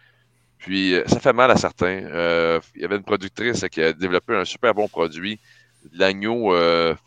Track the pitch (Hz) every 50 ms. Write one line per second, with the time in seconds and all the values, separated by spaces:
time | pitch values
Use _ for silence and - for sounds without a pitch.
0 | _ _ _ _ _ _ _ _ _ _ _ _ - - 95 98 95 92 90 87
1 | - - - 117 - 139 117 117 127 127 110 95 - 87 - - 87 90 92 95
2 | 92 78 76 85 85 85 85 85 85 82 82 82 - _ _ - - 87 98 104
3 | 95 - 104 98 92 98 - - 104 120 117 92 - 87 - - 80 82 80 76
4 | 90 92 90 90 - - 117 101 90 82 - - - 120 104 101 104 98 - 87
5 | 82 85 76 82 87 101 107 107 _ _ _ _ _ _ _ _ _ - 78 85
6 | 95 95 98 98 101 110 117 120 113 101 90 87 85 85 85 85 85 82 80 78
7 | _